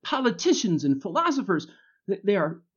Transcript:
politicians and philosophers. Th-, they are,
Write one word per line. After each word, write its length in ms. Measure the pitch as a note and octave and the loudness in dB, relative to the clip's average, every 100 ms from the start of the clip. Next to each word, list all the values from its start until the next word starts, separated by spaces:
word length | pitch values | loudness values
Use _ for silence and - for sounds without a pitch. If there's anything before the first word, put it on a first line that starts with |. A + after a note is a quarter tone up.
politicians 800 | - C4+ B3 - F4 D4 G#3+ D#3+ | -6 0 0 0 0 2 2 0
and 180 | C#3 C#3 | 2 0
philosophers. 680 | G3 F#3+ E4+ C#4 F#3+ E3 - - _ _ - | 0 0 0 0 -2 -2 -4 -20 _ _ -8
Th-, 120 | G3 | -4
they 100 | G3 | 0
are, 240 | G3+ D3+ E3+ _ | 2 0 -4 _